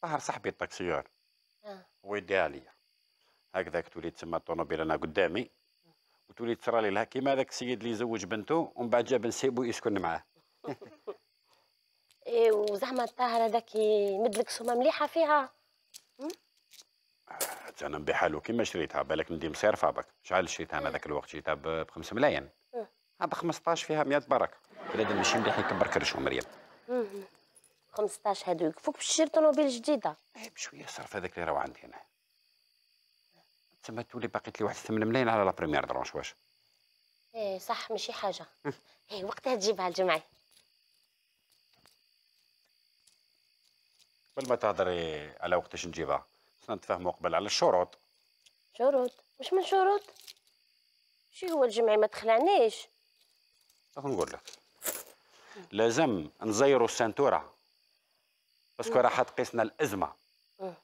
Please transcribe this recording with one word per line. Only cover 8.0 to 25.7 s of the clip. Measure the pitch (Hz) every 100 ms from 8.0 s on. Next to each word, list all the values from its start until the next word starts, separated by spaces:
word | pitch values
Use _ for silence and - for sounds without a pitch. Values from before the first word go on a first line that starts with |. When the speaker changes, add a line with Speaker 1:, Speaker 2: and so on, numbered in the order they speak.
| 120 113
Speaker 1:
بنته | 90 110 98 160 165
ومن | - 120
بعد | 120
جاب | 113 127 113
نسيبو | 107 135 123
يسكن | 123 110 117 101
معاه. | 85 82 - _ _ _
<laughs> | - - - 302 - 381 _ _ _ _ _ _ _ _ _ _ -
Speaker 2:
إيه، | 233 226
وزعما | 214 208 202 254 254
الطاهر | 233 - 247 233
هذاك | 226 226 226
يمدلك | 214 214 214 202 190 233 214 -
سومة | - 233
مليحة | 240 269 - 294
فيها؟ | 330 311 302 262 _ _ _ _ - _ _
هم؟ | 277 370 _ _ _ - - _ _ _ -
Speaker 1:
آه، | - - - - - 73
أنا | 76
بحالو | 76 78 87 76
كيما | - 120
شريتها، | 110 87 76 -
بالك | 69 78 78
ندي | 82 80
مصيرفة | 73 104 107 80
بك. | - - _
شحال | - 92 87
شريتها | - 82 78
أنا | 73
Speaker 2:
إيه. |
Speaker 1:
ذاك | 76 -
الوقت؟ | 73 -
شريتها | 78 76
ب، | 76
بخمسة | 78 80 80 - 80 101
ملايين. | 143 78 67 _ _
Speaker 2:
إيه. | 247 214 _ _ _
Speaker 1:
ها، | 170
بخمسطاش | - 170 156 - 165
فيها | - 156
مية | 143 143
بركة. | - 131 - - _ - -
بنادم | 104 107 104
ماشي | 95 117
مليح | 110 104
يكبر | 98